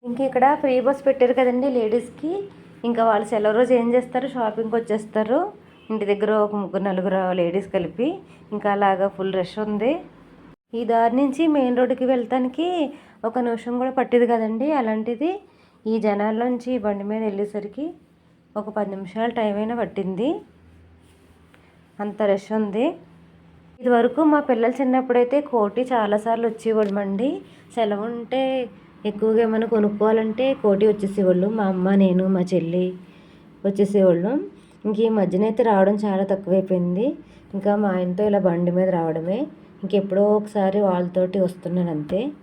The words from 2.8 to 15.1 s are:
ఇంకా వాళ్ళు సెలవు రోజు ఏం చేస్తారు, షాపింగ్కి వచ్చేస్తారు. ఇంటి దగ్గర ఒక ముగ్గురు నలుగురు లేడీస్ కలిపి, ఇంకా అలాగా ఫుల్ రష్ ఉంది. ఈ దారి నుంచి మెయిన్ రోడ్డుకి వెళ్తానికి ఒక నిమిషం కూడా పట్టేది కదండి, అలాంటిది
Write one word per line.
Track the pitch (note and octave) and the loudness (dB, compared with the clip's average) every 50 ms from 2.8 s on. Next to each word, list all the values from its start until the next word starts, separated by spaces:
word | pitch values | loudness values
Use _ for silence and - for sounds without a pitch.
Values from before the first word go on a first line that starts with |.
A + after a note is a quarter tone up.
| - | -4
ఇంకా | A#3 A#3+ A#3 A3+ | -2 0 2 2
వాళ్ళు | A3+ A3 G#3 A3 G#3+ | 2 2 2 0 0
సెలవు | B3 G#3+ G#3 G#3+ G#3+ | -2 0 0 2 2
రోజు | A3+ B3+ A#3+ B3+ | 2 4 4 4
ఏం | A#3+ A#3 A#3 A#3 | 2 2 2 2
చేస్తారు, | B3+ B3 B3+ - B3+ B3 C4+ C4 | 0 0 0 -4 -4 -4 -4 -4
షాపింగ్కి | B3+ A#3 G#3+ G#3+ A3+ A3+ A3 A3 | -2 -4 -2 -2 -4 -6 -2 -2
వచ్చేస్తారు. | A#3 A3+ - G#3+ A3 G#3+ - - A3 G#3+ G#3+ B3 D#4 F4+ G#4 G#4 - - - - - - - | -2 -2 -2 -4 -4 -4 -4 -4 -2 -2 0 0 0 0 -2 -8 -14 -20 -20 -20 -20 -10 -8
ఇంటి | A3 G#3+ G#3 G3 | -6 -4 0 -2
దగ్గర | G3+ G3 G#3+ G#3 G#3+ G#3+ G#3 | 0 0 0 0 2 2 2
ఒక | G#3 G#3 G#3 | 0 0 -4
ముగ్గురు | G3 F3 F3 G3 F#3 | -6 -4 -4 -2 -2
నలుగురు | G3+ F#3+ F#3 F3+ G3 F#3 F#3+ F#3+ F#3 F3+ F#3 | -2 -2 -2 -2 0 0 0 0 0 0 0
లేడీస్ | F3 E3+ E3+ G3 F#3+ - - | 0 0 -2 -4 -6 -4 -4
కలిపి, | F#3+ F3 E3 E3 - A#3+ D4+ F#4 F#4+ - - - - - - G#3+ | -4 -4 -4 -4 -4 -4 -4 -4 -6 -14 -20 -20 -20 -16 -10 -10
ఇంకా | G#3 G#3 G#3 G3+ | -4 -2 -2 0
అలాగా | G3+ G3+ G3 F#3+ F3+ F#3+ G3 F#3+ | 2 2 2 2 2 0 -2 -2
ఫుల్ | - F#3+ F#3+ F#3+ F#3+ | -4 -6 -4 -2 -2
రష్ | F3+ F3+ - G#3+ G#3+ | -4 -4 -6 -8 -6
ఉంది. | G#3+ G#3 G3+ G#3+ B3 D#4 F4+ - - - - - - - - - - - _ _ _ - | -4 -4 -2 -2 -2 -2 -2 -6 -16 -20 -20 -20 -20 -20 -20 -20 -20 -20 _ _ _ -8
ఈ | A3+ A#3+ G#3+ | -8 -2 0
దారి | A#3 A3+ A#3 A#3 A#3 B3+ | 2 2 2 2 2 2
నుంచి | C#4+ C#4 B3+ - E4 E4 D4+ | 0 0 0 0 0 2 2
మెయిన్ | D4 C4 B3 B3 A#3+ | 2 2 2 2 2
రోడ్డుకి | B3+ A#3+ B3+ A#3+ B3+ B3 | 2 0 0 -2 0 0
వెళ్తానికి | C4 B3 A#3+ A3 B3 C4 B3+ B3+ B3 - D#4+ F4+ F4+ F4 D4+ C4 - - - - - _ - | 0 0 0 -2 -2 -2 -2 -2 -4 -4 -4 -2 -2 -2 -2 -4 -6 -14 -20 -20 -18 _ -8
ఒక | A3+ A3+ B3+ A#3+ | -4 -4 -2 -2
నిమిషం | A#3+ A#3 A3+ A3+ A#3+ A#3+ B3 | -2 -4 -4 -6 -6 -4 -2
కూడా | B3+ C4 B3+ C4+ | -4 -2 -2 -2
పట్టేది | A#3+ A#3+ - A#3+ A#3+ A#3 | -2 2 4 4 4 4
కదండి, | A#3 A3+ A3 G#3+ A3 A3+ B3+ D4+ D#4 C#4 | 2 0 0 -2 -2 -2 -2 0 0 0
అలాంటిది | A#3+ A3 A3 A3 A3 A#3 | 0 0 -2 -2 -4 -4